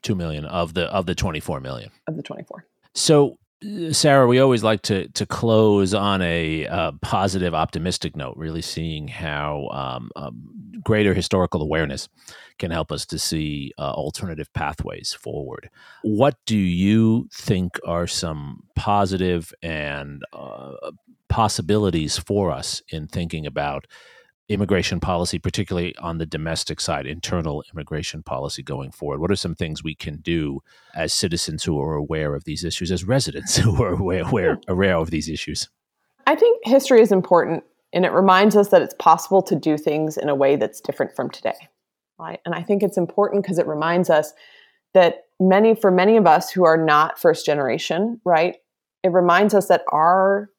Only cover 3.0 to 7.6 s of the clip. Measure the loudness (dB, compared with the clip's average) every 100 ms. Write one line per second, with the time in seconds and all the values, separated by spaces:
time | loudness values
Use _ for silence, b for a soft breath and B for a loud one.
3 | 4 4 4 -2 _ _ -14 -10 -4 2
4 | 4 6 6 6 4 4 2 0 -2 -2
5 | -2 -8 -6 -2 4 6 6 4 2 0
6 | 0 0 0 -2 -2 -4 -4 -4 -4 -6
7 | -4 0 0 0 -2 -2